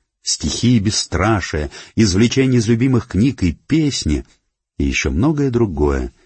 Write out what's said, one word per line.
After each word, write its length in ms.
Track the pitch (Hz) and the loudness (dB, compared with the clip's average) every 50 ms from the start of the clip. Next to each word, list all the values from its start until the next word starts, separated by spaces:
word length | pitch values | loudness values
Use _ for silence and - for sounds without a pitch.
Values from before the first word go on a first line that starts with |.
| _ _ _ _ | _ _ _ _
стихи 540 | - - - - - 76 - - - 120 127 | -8 -6 -6 -4 -4 -6 -4 0 2 2 2
и 40 | 113 | 2
бесстрашие, 880 | 95 110 - - - - - 78 92 110 117 95 - - - 78 73 69 - - - - - | 2 0 -2 -4 -4 -4 -2 0 2 2 2 0 -2 -4 -4 -4 -6 -6 -10 -14 -18 -6 0
извлечения 600 | - 113 98 85 98 120 117 - 135 135 131 127 123 | 2 2 2 4 2 2 2 2 0 0 2 2 2
из 100 | 107 107 | 2 2
любимых 400 | 120 113 127 135 127 113 - - | 0 0 2 2 0 0 -2 -2
книг 340 | - 92 117 147 - - | 0 0 0 0 0 0
и 100 | 95 85 | -2 -2
песни, 720 | 78 - _ - 143 160 156 143 123 - - 80 73 64 - _ _ _ _ _ _ _ _ _ _ - | -2 -4 _ -2 0 0 0 0 -2 -2 -2 -2 -2 -4 -4 _ _ _ _ _ _ _ _ _ _ -4
и 60 | 71 | -2
еще 260 | 69 65 - - 78 | -2 -2 -2 -2 -2
многое 400 | 67 82 117 156 160 143 143 135 | 0 0 0 0 0 0 0 0
другое, 640 | 117 117 113 101 80 71 73 71 67 65 62 - - _ _ | 0 0 0 0 0 0 0 0 0 0 -4 -6 -10 _ _